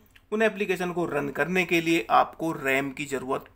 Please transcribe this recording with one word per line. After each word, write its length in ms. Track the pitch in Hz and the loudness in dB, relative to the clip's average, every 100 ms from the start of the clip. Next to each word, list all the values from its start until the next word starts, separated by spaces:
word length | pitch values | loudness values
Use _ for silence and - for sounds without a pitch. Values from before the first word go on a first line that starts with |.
| _ - - | _ -20 -6
उन 100 | 214 | 0
एप्लीकेशन 500 | 220 190 196 180 180 | 0 0 -4 -2 -2
को 140 | 170 160 | -2 -2
रन 240 | 147 143 | -2 -2
करने 360 | 139 151 185 175 | -2 0 2 2
के 160 | 170 | 2
लिए 260 | 165 165 - | 4 0 4
आपको 420 | 135 131 - 165 | 4 4 0 -6
रैम 400 | 147 135 135 139 | -2 0 0 0
की 140 | 131 139 | -6 -6
ज़रूरत 400 | 131 127 139 - | -6 -4 -6 -6